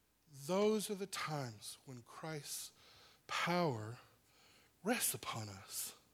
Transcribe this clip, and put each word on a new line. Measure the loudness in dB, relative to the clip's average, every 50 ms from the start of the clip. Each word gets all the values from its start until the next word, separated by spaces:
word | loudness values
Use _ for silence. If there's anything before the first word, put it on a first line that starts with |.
| _ _ _ _ _ -20 -18 -8 -2
Those | 2 4 6 6 6 6 4 2 0
are | -2
the | -4 -4
times | -4 -4 -2 -2 0 0 0 -2 -2 -6 -8 -12 -12 -12 -12 -12
when | -14 -14 -14 -14
Christ's | -16 -12 -8 -6 -6 -6 -6 -6 -6 -6 -8 -8 -10 -14 -18 -20 -20 -20 -20 -20 -20 -20 _ _
power | -2 0 2 2 4 4 6 4 4 2 0 -4 -6 -8 -10 -12 -20 -20 _ _ _ _ -20 -20 -20 -20 -20 -20 _ _ _ 0
rests | 0 2 4 2 2 0
upon | 0 -2 -4 -4 -4 -4 -6 -8 -12 -12
us. | -8 -6 -6 -6 -6 -8 -12 -18 _